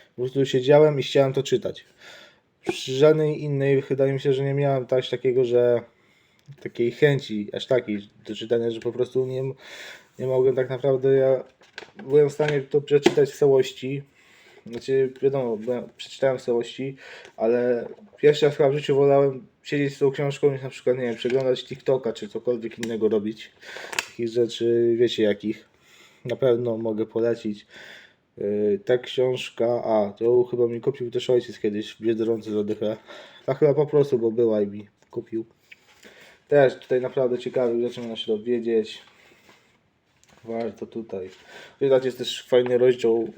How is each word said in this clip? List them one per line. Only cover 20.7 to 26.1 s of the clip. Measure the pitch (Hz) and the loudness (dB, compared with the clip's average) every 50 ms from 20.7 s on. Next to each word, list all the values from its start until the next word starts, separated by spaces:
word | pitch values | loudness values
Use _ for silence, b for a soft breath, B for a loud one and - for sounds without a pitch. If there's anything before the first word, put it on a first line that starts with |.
przykład, | - - - 127 127 | -12 -4 -2 0 0
nie | 131 127 | 0 -2
wiem, | 120 113 | -4 -4
przeglądać | 113 - 120 123 135 131 131 123 - - | -4 -2 -2 0 0 2 0 0 -2 -4
TikToka | - 135 143 - - 135 131 - 113 110 | -8 -14 -6 -2 0 0 0 0 -4 -6
czy | - 110 104 | -6 -8 -10
cokolwiek | - 110 - 123 123 113 110 110 - - | -10 -6 -4 -2 -2 -2 -4 -8 -8 -8
innego | 117 113 117 107 110 107 | -6 -6 -2 0 0 2
robić. | 113 107 101 107 113 - - - _ B B B B B B B B B B | 2 0 -2 -4 -8 -10 -14 -20 _ B B B B B B B B B B
Takich | B B B 120 113 | B B B -6 -2
rzeczy, | 113 120 120 113 - - 117 117 117 120 117 117 117 113 | 0 0 0 0 0 -2 0 2 2 2 2 2 2 2
wiecie | 120 113 - - 107 | 2 0 2 2 0
jakich. | 104 101 - - 107 107 - - _ _ b b b b b b b | 0 0 0 -4 -8 -8 -8 -12 _ _ b b b b b b b